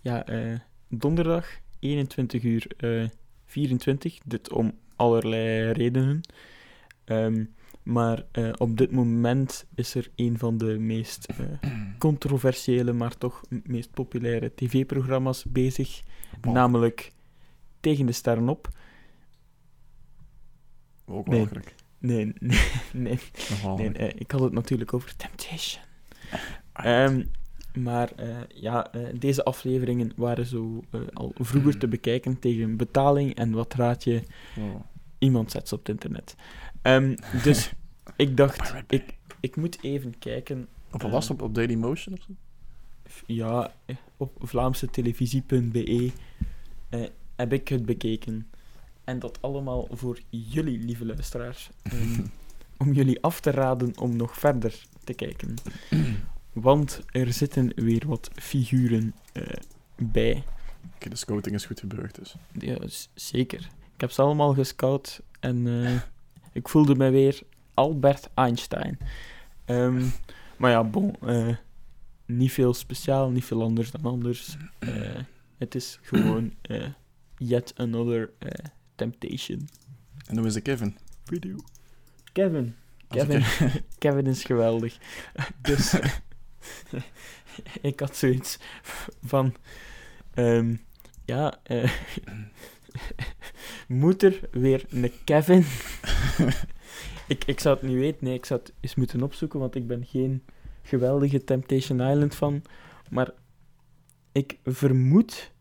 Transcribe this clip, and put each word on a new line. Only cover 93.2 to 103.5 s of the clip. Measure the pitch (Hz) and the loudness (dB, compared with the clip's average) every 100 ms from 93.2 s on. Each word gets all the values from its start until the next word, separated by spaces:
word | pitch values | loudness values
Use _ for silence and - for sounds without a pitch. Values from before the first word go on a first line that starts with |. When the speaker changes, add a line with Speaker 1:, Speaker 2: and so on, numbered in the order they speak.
| - - - - - - - | -8 -10 -16 -16 -16 -16 -4
Speaker 1:
moet | 123 151 190 | 4 4 8
er | 196 190 - | 6 6 -4
weer | 123 131 131 - | 2 4 4 0
een | 127 123 - | -2 -2 -2
Kevin? | - 147 156 185 156 | 4 4 8 8 8
<laughs> | 120 - - - - 127 - 135 - - - - - - - - | 0 -8 -8 2 4 4 4 2 2 -2 -6 -14 -16 -14 -14 -4
Ik, | 139 - | -2 -2
ik | 135 | 0
zou | 147 135 | 4 2
het | 131 | 2
niet | 127 | 2
weten, | 139 151 131 | 0 0 -4
nee, | |
ik | 127 - | -4 -2
zou | 123 | -4
het | - - | -4 -10
eens | 127 - | -4 0
moeten | 123 123 | 0 0
opzoeken, | 139 - 156 143 | -2 -2 -6 -4
want | 131 131 | -4 -4
ik | 117 | -4
ben | 120 123 | -6 -4
geen | 127 131 131 - - - - | -2 0 -2 -6 -20 -18 -18
geweldige | - 135 127 143 139 139 | -2 2 4 4 4 2
Temptation | - 131 135 135 131 127 | 2 0 2 0 2 0
Island | 127 147 147 - | 4 4 4 2
fan, | 147 143 - - - - - | 0 0 -6 -20 -20 -20 -6
maar | 127 127 - _ | -2 -2 -4 _